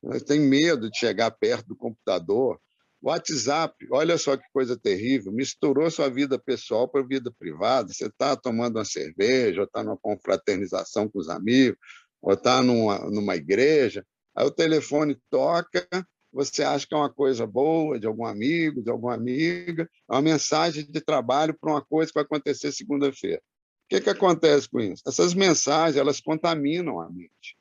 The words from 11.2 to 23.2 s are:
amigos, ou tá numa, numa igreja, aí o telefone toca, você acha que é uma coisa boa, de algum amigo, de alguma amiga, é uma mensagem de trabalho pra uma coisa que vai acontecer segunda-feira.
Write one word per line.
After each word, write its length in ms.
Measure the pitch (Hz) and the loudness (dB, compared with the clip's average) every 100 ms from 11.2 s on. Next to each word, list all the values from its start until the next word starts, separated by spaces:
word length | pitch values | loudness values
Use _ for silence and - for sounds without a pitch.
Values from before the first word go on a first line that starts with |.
| 78 | -6
amigos, 500 | 85 98 123 131 - - - _ _ | -6 2 4 4 2 -12 -20 _ _
ou 160 | - 98 | 0 2
tá 260 | 123 127 | 4 4
numa, 360 | 127 120 110 101 - | 4 4 2 0 -2
numa 260 | 104 104 90 | -4 -2 -4
igreja, 680 | 73 98 139 156 123 98 - _ _ - | 0 2 4 4 2 -2 -14 _ _ -2
aí 100 | 139 | -2
o 40 | |
telefone 680 | - 165 156 131 147 151 135 _ | 2 2 2 2 0 0 -2 _
toca, 560 | 131 139 170 175 180 180 185 185 _ _ | 0 2 0 0 -4 -4 -6 -6 _ _
você 320 | 127 139 - | -6 -4 0
acha 240 | 139 143 - | 0 0 -2
que 80 | |
é 40 | 151 | -2
uma 100 | 143 | -2
coisa 340 | - 139 123 117 | 0 0 0 -2
boa, 520 | 104 143 160 156 131 | 0 2 2 0 -2
de 80 | 107 | -4
algum 200 | 110 117 | -4 -6
amigo, 560 | 101 117 170 160 143 | -4 -2 0 -2 -4
de 80 | 110 | -6
alguma 240 | 117 120 | -4 -4
amiga, 720 | 117 120 127 160 175 175 165 165 _ _ | -4 -4 -2 -2 -2 -8 -8 -8 _ _
é 40 | |
uma 80 | 120 | 0
mensagem 640 | 151 160 - 156 170 147 | 2 2 2 0 0 -2
de 160 | 147 156 | -8 -8
trabalho 560 | 147 151 120 135 156 156 | -2 -2 2 0 0 -2
pra 140 | 151 | -2
uma 100 | 147 | -4
coisa 300 | 139 156 160 | -2 -2 0
que 20 | |
vai 100 | - | -2
acontecer 460 | 147 151 143 131 147 | -2 -4 -4 -4 -4
segunda-feira. 680 | 139 - 143 139 135 | -6 -4 0 0 -2